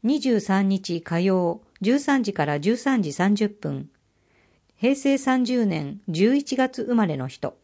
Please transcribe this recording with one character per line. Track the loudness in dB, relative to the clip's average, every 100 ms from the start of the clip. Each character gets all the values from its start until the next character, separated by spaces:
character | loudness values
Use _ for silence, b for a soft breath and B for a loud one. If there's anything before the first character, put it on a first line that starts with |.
二 | 0 0
十 | 2 0
三 | 2 0 2
日 | 0 -2 -8
火 | -2 0
曜、 | 2 2 0 -4 _ _
十 | 0 0
三 | 2 0
時 | 0
か | -2 -2
ら | 0
十 | 0 0
三 | 0 0
時 | -2
三 | 0 2
十 | 2 0
分。 | -4 -8 -8 -10 _ _ _ _ _ _ _ _ _
平 | -2
成 | 0 0 0
三 | 2 0
十 | 2 0 0
年 | 0 -4 -8 -6
十 | 2 4 2
一 | 0
月 | -2 -2 -2
生 | -2
ま | 0
れ | 0 -2
の | -6
人。 | -6 -10 -10